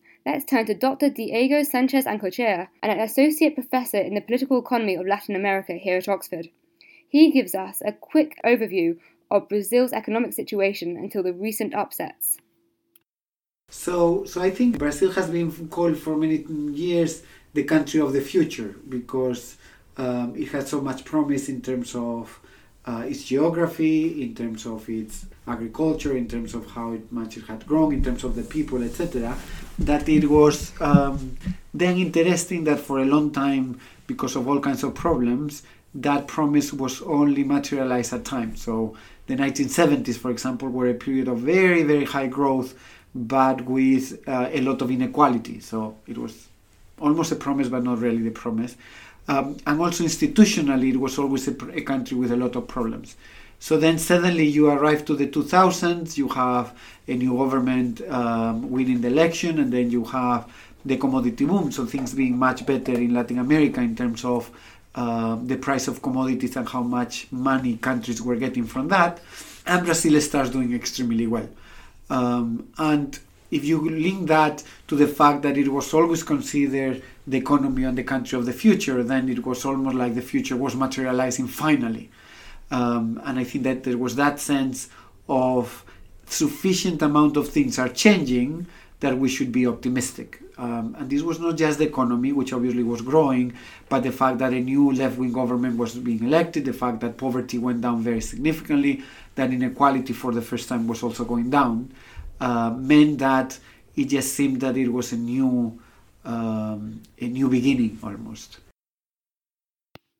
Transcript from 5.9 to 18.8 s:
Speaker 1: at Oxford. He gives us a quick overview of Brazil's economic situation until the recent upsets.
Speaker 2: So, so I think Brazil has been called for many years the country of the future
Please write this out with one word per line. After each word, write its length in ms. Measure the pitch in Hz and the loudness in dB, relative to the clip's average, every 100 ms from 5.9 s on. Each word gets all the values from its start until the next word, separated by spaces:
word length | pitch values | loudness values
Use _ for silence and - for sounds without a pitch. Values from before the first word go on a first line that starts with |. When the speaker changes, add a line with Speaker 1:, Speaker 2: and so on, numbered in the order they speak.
| 185 | -2
Speaker 1:
at 100 | 185 | 0
Oxford. 420 | 202 - 170 165 _ _ _ _ - _ | -4 -4 -10 -10 _ _ _ _ -20 _
He 240 | 285 311 | 8 8
gives 240 | 269 190 190 | 8 2 -4
us 260 | 190 - 214 | -6 -6 -6
a 80 | |
quick 480 | 214 - 311 302 - | -8 0 2 2 0
overview 540 | - 240 214 185 170 170 _ _ _ | 2 2 2 0 0 -2 _ _ _
of 160 | 202 196 | 0 2
Brazil's 460 | 208 190 247 254 | -4 2 2 2
economic 400 | 220 220 220 226 | -2 -4 -2 -2
situation 640 | 220 - 208 196 202 175 175 | -6 -6 0 0 0 -8 -8
until 260 | 196 202 | -6 -4
the 80 | 185 | -4
recent 420 | 180 214 214 220 | -4 -6 -4 -4
upsets. 680 | - - - 160 - - - _ _ _ _ _ _ _ _ _ _ _ _ _ | -4 -6 -6 -10 -8 -8 -8 _ _ _ _ _ _ _ _ _ _ _ _ _
Speaker 2:
So, 560 | - - 175 170 185 - | -8 -4 2 2 2 -2
so 160 | 185 | 0
I 80 | 185 | 0
think 280 | 185 247 208 | 2 2 2
Brazil 340 | 147 147 190 | -2 2 0
has 160 | 190 170 | 2 -2
been 400 | 170 165 - 160 | -2 -2 -4 -10
called 280 | - 170 151 | 0 0 0
for 200 | 156 156 | -2 0
many 260 | 160 156 - 156 147 | 0 0 -4 -6 -6
years 480 | 143 175 170 160 - - - _ | -4 0 2 0 -2 -16 -20 _
the 100 | 147 | -4
country 380 | 143 156 143 156 | 2 2 2 0
of 100 | 143 | 2
the 80 | 139 | 0
future 560 | 135 185 156 - 107 - | 2 2 2 -2 -10 -12